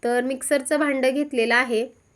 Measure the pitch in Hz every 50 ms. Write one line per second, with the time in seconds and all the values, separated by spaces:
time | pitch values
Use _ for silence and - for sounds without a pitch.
0 | - 240 247 247 247 262 269 262 - - 294 277 262 - 311 294 311 285 277 269
1 | 254 262 262 285 294 294 262 240 226 233 233 247 262 240 233 214 247 262 - _
2 | _ _ _